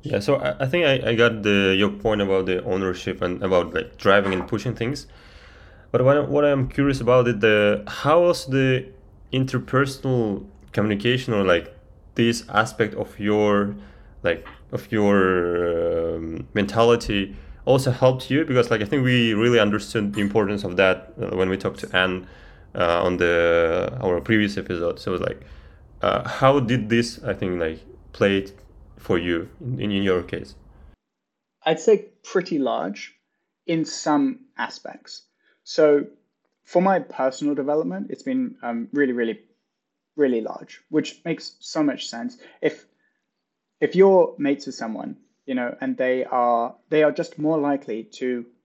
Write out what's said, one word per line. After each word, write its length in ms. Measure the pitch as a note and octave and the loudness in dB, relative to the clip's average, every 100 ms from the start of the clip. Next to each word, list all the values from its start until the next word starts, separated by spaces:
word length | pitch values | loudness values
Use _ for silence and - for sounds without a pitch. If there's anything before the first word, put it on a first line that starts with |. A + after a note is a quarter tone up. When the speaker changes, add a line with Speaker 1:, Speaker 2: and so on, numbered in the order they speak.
Speaker 1:
Yeah, 180 | - G2+ | -2 -2
so 180 | G2+ C3+ | 0 0
I, 260 | - - | 0 -4
I 20 | C3+ | -2
think 200 | E3+ D#3 | 2 2
I, 260 | C3 A2 | 2 0
I 40 | A#2 | 4
got 280 | A#2 A2 | 4 4
the, 320 | G#2 G2+ G2 F#2+ | 2 4 4 4
your 120 | G2+ | 2
point 320 | G2+ A2 G#2+ | 0 -2 0
about 260 | G2 F#2+ F#2 | 2 0 0
the 160 | F2+ | -2
ownership 580 | - F#2 F#2+ F2+ - F2+ | -2 -2 -2 -4 -8 -4
and 220 | F2+ F#2 | -4 -4
about, 320 | F#2+ F#2 E2+ D#2+ | 2 2 2 -4
like, 220 | - - | -6 -2
driving 360 | G2+ G2 G2 | 4 4 4
and 140 | F#2+ - | -2 -4
pushing 260 | A2 B2+ | -6 -6
things. 320 | - A#2 C#3+ - - - - - - - - - | -6 -6 -6 -12 -20 -20 -20 -20 -20 -20 -20 -4
But 120 | B2 | 0
what, 240 | B2+ C#3+ C3+ | 2 2 2
what 140 | C#3+ | 0
I'm 260 | D3 C#3 C3 | 2 0 -2
curious 320 | - C#3 C3 | 0 0 0
about 260 | A#2 B2+ A#2+ | 2 4 4
is 120 | G#2 | 2
the, 440 | A2 G#2 G#2 G#2 - | 4 4 4 2 -4
how 360 | - C#3 E3 | -4 2 4
was 240 | F3 E3+ - | 4 0 -2
the 400 | C3+ C3 B2+ - - - - - | 0 2 0 -4 -20 -20 -20 -6
interpersonal 1120 | C3 C3 B2+ - C3 C#3 - C3+ B2+ A2 G2 - - - | -4 -2 -4 0 0 0 -2 -2 0 0 -4 -8 -20 -6
communication 640 | - G#2 G2+ A#2+ B2+ B2+ | -2 0 0 0 -2 0
or, 100 | G#2+ | 0
like, 320 | F#2+ E2+ - - - - - - | 4 2 0 -20 -20 -20 -10 0
this 280 | A#2 A#2 - | 0 0 -2
aspect 460 | G2+ A#2 - G#2+ A2+ | -2 -2 -2 -4 -2
of 240 | G#2 - | -10 -6
your, 560 | G#2 G#2 G#2 G2+ G2+ G2+ - - - - | 0 2 4 2 0 -6 -18 -20 -20 -6
like, 240 | F2 E2 - - - | -4 -4 -6 -20 -12
of 200 | - - | -12 -4
your, 1200 | A2 G2+ G2+ F#2 F#2 F2 F2 F2 E2+ E2+ E2 E2 E2 | 0 4 4 4 2 0 0 0 0 0 -2 -2 -6
um, 320 | E2 E2 C2 G#2+ | -8 -10 -6 -4
mentality 800 | G2+ A2 A#2 A#2 - G2+ G2 - - - - | -2 4 4 4 0 -4 -4 -8 -18 -8 0
also 260 | C3 C3 | 2 2
helped 400 | A#2+ C3 B2+ - | 2 2 2 -2
you? 140 | C3+ D#3+ | -2 2
Because, 260 | B2 A#2 | 0 2
like, 100 | A2+ | 0
I 40 | G2+ | 0
think 180 | D3 | 0
we 300 | B2+ B2 A#2 | 2 2 2
really 260 | G#2 A#2+ A#2+ | 2 4 4
understood 540 | G#2 G#2 - A2+ G#2 | 4 0 -2 -4 -2
the 80 | G#2 | -2
importance 420 | G2+ G#2+ G2+ G2+ | 0 0 0 -2
of 140 | G2+ F2+ | -4 2
that, 360 | F#2+ F#2 - - | 4 2 -4 -10
uh, 140 | G2 G2 | -6 -2
when 140 | F#2 | -2
we 80 | F#2+ | -2
talked 220 | G2 - | -4 -8
to 180 | - F#2 | -2 0
Anne, 300 | F#2 F#2 F#2 - - - - - | 0 -2 -10 -20 -20 -20 -14 -2
uh, 280 | F2 F2 | 0 2
on 140 | F#2 F2+ | 0 2
the, 800 | F2 E2+ E2+ E2+ E2 F2 F#2 B2+ | 2 4 4 2 2 0 -4 -4
our 200 | G2 F2 | -4 -4
previous 360 | - A2 G#2 G2+ | 0 0 0 -4
episode. 420 | - F2 E2+ - | -6 -4 -4 -4
So 120 | - | -6
it 80 | F2+ | -6
was 20 | |
like, 200 | - - - - - - - - | -6 -8 -16 -20 -20 -20 -20 -4
uh, 240 | F#2+ G2+ - | -2 0 -4
how 340 | - C3+ C#3+ | 0 2 4
did 280 | A2+ B2 G#2+ | 2 -2 2
this, 340 | A#2 A#2 - | 0 0 -6
I 100 | A#2 | -8
think, 260 | F#2+ F#2+ F2+ | -4 -4 -2
like, 200 | D#2+ D#2+ - - - | -4 -6 -16 -20 -20
play 240 | - G2+ G2 | 0 2 2
it 160 | G2 - - - - - | -2 -18 -20 -20 -20 -20
for 200 | - F#2 | -2 -2
you 320 | F2 E2+ G2+ - | 0 -4 -6 -12
in, 300 | C3 B2+ G#2 | -10 -6 -4
in 120 | G2 | -2
your 200 | G2 F2+ | 0 0
case? 320 | F2 F2 - - - - - _ _ _ _ _ _ _ D#3 | -2 -10 -10 -20 -20 -20 -20 _ _ _ _ _ _ _ -4
Speaker 2:
I'd 140 | D#3+ | 0
say 300 | - G#3 - _ | 2 2 0 _
pretty 340 | - F#3+ F3 D#3 | -6 -4 -2 -2
large 560 | B2 A2+ - G#3 - _ _ _ _ _ - | -2 -2 -6 -10 -16 _ _ _ _ _ -4
in 200 | E3 D3+ | -4 -4
some 540 | - E3 D3 C3+ B2 _ - | -6 -2 0 0 -4 _ -10
aspects. 640 | G#3+ - - - - - _ _ _ _ | -10 -10 -16 -18 -20 -20 _ _ _ _
So 420 | - - D#3 D3 - _ _ _ _ _ | -6 2 4 4 0 _ _ _ _ _
for 180 | _ F3 | _ 0
my 180 | F#3+ F#3 | 2 0
personal 540 | - - C3 C3 D3 | -2 -4 -4 -2 -4
development, 540 | C#3+ C#3 D3+ F3 F#2+ G#3 | -2 -2 -2 -2 -8 -10
it's 140 | C3 | -10
been, 320 | - C3 B2 A#2+ | -6 -4 -4 -6
um, 240 | A#2+ A#2 A2+ | -8 -8 -6
really, 200 | C#3+ C3+ | 0 0
really, 280 | A#2+ A2+ G#2+ _ _ _ _ _ _ _ - | 0 -2 -4 _ _ _ _ _ _ _ -2
really 260 | C#3 A#2+ | 0 0
large, 400 | A2 - - - _ | -4 -12 -16 -20 _
which 320 | D3+ D3 - E3+ | -4 -4 -10 -8
makes 300 | D#3 - _ | -8 -10 _
so 240 | - E3 | -10 -2
much 260 | D3 B2+ - | -2 -2 -10
sense. 280 | A#2 B2 - - _ | -10 -10 -12 -20 _
If, 240 | - - _ _ _ _ _ _ _ _ _ _ | -4 -4 _ _ _ _ _ _ _ _ _ _
if 140 | D3+ F3 | -2 4
you're 380 | G3 F#3+ E3 - | 6 6 4 0
mates 280 | C#3+ C#3+ - | -2 -2 -6
with 100 | - | -10
someone 420 | A2+ A2 - - _ _ - | -10 -8 -12 -14 _ _ -8
you 80 | B2+ | -6
know, 200 | A#2+ - | -6 -6
and 160 | C3 B2 | -6 -2
they 280 | B2+ B2+ B2+ | -2 -2 -2
are, 500 | B2+ A#2+ A#2 A#2+ - _ | 0 2 0 -2 -8 _
they 120 | D#3 | 2
are 100 | D3+ | 2
just 280 | C#3+ D#3+ - | 2 -8 -4
more 180 | D3+ D#3+ | -2 0
likely 460 | C#3+ C#3 C#3 A2 A2 - | 0 -4 -4 -10 -10 -8
to 260 | B2+ B2 A#2+ _ | -6 -4 -8 _